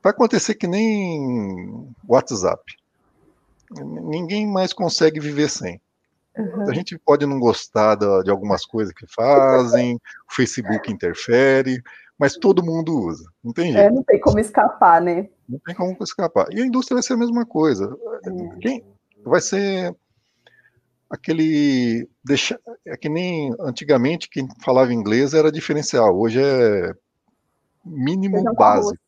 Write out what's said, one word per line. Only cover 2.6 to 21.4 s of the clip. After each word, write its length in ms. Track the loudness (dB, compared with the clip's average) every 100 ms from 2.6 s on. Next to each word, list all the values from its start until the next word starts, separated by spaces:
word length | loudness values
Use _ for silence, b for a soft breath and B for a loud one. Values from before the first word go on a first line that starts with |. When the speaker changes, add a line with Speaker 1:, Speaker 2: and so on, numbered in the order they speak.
| -10 -20 _ _ _ _ _ _ _ _ _ -18
Speaker 1:
N-, 240 | -14 -12
ninguém 460 | -10 -10 -6 -6 -4
mais 240 | -2 -4
consegue 480 | -4 -4 2 0 0
viver 300 | -6 -2 -2
sem. 320 | -4 -10 -12 _ _ _ _ _ -10
Speaker 2:
Uhum. 320 | -8 -6 -4
Speaker 1:
A 40 |
gente 240 | -4 -8 -6
pode 280 | 0 2 2
não 140 | 0
gostar 560 | 0 0 -4 2 2 2
da, 260 | 2 2
de 80 | 2
algumas 360 | -2 -2 -4 -4
coisas 280 | -6 -6
que 120 | -8 -14
fazem, 880 | -2 4 6 6 4 2 2 0 -4
o 380 | -10 -20 _
Facebook 560 | -2 -2 -2 -4 -4 -4
interfere, 920 | -6 -6 -6 2 4 6 4 0 -4 -8 b b _
mas 200 | 0 2
todo 260 | 2 2
mundo 300 | 0 -4 -2 -2
usa, 280 | -2 -6 -14 _
não 80 | -10
tem 200 | -4 0 4
Speaker 2:
É, 60 |
Speaker 1:
jeito. 140 | 4 4
Speaker 2:
não 80 |
tem 160 | 2 2
como 200 | 4 2
escapar, 600 | 0 2 0 4 6 6
né? 260 | 4 -2 -6 _ -14
Speaker 1:
Não 120 | -12
tem 140 | -12 -6
como 220 | -6 -6
escapar. 460 | -10 -4 0 0 0
E 100 | -2
a 40 | -2
indústria 300 | -2 -2 -4
vai 80 |
ser 100 | -2
a 40 | -2
mesma 280 | 0 -2 -2
coisa. 520 | 0 0 0 -4 -8 -12 -12
Speaker 2:
É. 360 | -10 -10 -10 -8
Speaker 1:
Quem 260 | -6 -6 _ _ _ _ 0
vai 160 | 0
ser 520 | 0 -4 -2 -4 -6 -10 _ _ _ _ _ _ _ _ _ _ _
aquele 1000 | -12 -4 0